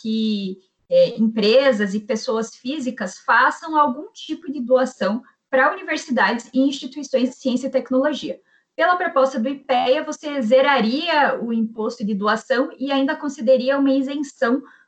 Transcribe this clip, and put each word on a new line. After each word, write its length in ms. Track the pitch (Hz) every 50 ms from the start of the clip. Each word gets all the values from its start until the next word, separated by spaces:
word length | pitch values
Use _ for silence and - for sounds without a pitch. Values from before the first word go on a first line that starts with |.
que, 560 | - 220 220 220 220 220 214 202 196 185 190 - _ _ _ _ _ -
é, 300 | 175 175 175 - - 214
empresas 720 | 226 220 - 220 196 214 233 269 277 269 240 202 208 190 196
e 60 | 214
pessoas 560 | 208 - 226 220 - 262 220 226 220 - -
físicas 640 | - - 247 302 320 240 247 - - 196 185 - -
façam 560 | - - 226 240 269 302 - - 339 320 311
algum 340 | 302 294 269 247 302 359 - -
tipo 360 | - - - 311 - - 277
de 120 | 294 285
doação 600 | 240 240 254 254 262 254 - - 202 185 214 254 - _ _ _ _ -
para 240 | 269 262 262 311 381
universidades 760 | 381 339 330 311 - - - 240 254 196 202 240 226 - - -
e 80 | 262
instituições 720 | 269 285 277 - 294 254 - 302 262 - - 233 254 247
de 40 | -
ciência 320 | - - 254 247 254 269
e 40 | -
tecnologia. 680 | - 254 240 - 254 262 277 302 285 - - 131 - - _ _ _ _ _ _ _
Pela 220 | - 320 349 359
proposta 420 | 359 359 330 - 269 262 269 -
do 120 | 240 220 277
ipea, 520 | 277 - - - 254 247 254 254 269 311
você 400 | 302 311 294 - - 294 294 277
zeraria 960 | 226 214 262 262 262 277 277 254 208 220 254 311 349 339 311 294 262 202 - -
o 100 | 220 233
imposto 540 | 233 226 220 220 - 220 214 254 - - 208
de 80 | 208 220
doação 540 | 190 208 208 220 214 - - 247 240 302 330 - -
e 100 | 262 285
ainda 280 | 277 269 277 311 302
concederia 600 | 302 302 285 - 311 220 262 262 247 254 269 277
uma 140 | 277 277 269
isenção 720 | 269 277 262 277 285 302 277 - - - 247 233 254 - - - - _ _